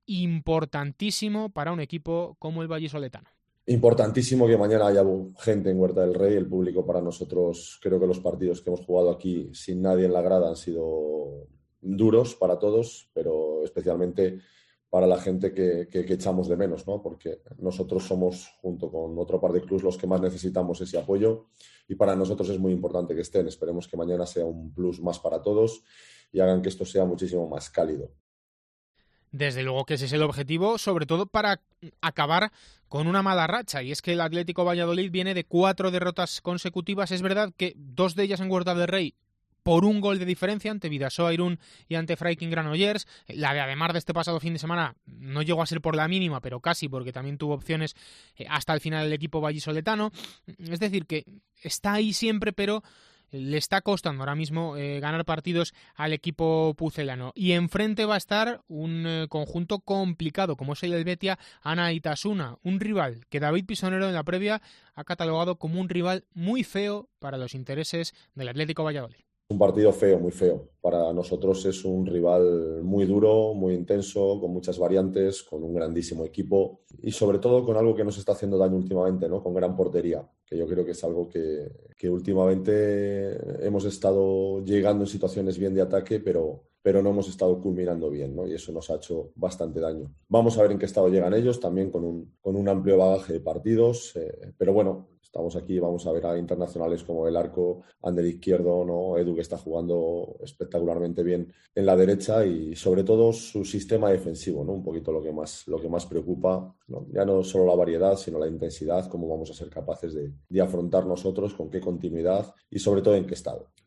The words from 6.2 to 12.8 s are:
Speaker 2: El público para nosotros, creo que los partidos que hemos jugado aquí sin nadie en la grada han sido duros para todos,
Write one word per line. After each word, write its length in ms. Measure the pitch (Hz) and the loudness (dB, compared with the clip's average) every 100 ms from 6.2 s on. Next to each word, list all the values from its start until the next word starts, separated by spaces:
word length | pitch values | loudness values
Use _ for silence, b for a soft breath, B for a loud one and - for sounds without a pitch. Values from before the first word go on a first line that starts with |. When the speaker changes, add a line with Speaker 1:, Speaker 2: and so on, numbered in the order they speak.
| 98 | 4
Speaker 2:
El 120 | 101 90 | 4 2
público 400 | 92 90 87 87 | 0 0 0 0
para 160 | 87 | 0
nosotros, 800 | 85 85 90 87 87 85 - - | -2 -6 -2 2 2 0 -10 -6
creo 160 | 98 92 | 0 4
que 80 | 92 | 4
los 140 | 90 | 2
partidos 420 | 92 82 92 90 | -2 0 -2 -2
que 80 | - | -4
hemos 160 | 90 - | -4 0
jugado 240 | 90 90 | 4 4
aquí 400 | 90 95 85 - | 2 -2 -4 -6
sin 300 | - - 90 | -10 -6 -2
nadie 240 | 95 92 92 | 2 4 4
en 60 | |
la 100 | 90 | 2
grada 260 | 87 92 82 | 4 4 2
han 60 | |
sido 920 | 82 87 82 80 80 76 78 71 71 71 _ _ _ | -2 -6 -4 -2 -2 -4 -4 -6 -12 -18 _ _ _
duros 560 | 92 98 110 113 127 - | -6 2 6 6 4 0
para 240 | 90 87 | 0 2
todos, 500 | 104 110 | 2 2